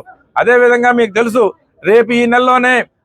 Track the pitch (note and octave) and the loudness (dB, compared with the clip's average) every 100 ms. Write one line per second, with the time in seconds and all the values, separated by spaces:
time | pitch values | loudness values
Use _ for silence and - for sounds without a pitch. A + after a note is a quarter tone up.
0 | - - _ - F3+ B3 B3 A#3+ B3 A#3+ | -6 -20 _ -6 0 2 2 0 0 0
1 | A3+ G3 A#3 A#3 G#3 - _ _ D#3+ A3+ | -2 -2 -2 0 -2 -4 _ _ 0 0
2 | A3 A#3+ A#3+ A#3+ B3+ B3+ B3 B3 G3+ _ | 2 0 0 0 0 0 0 -2 -4 _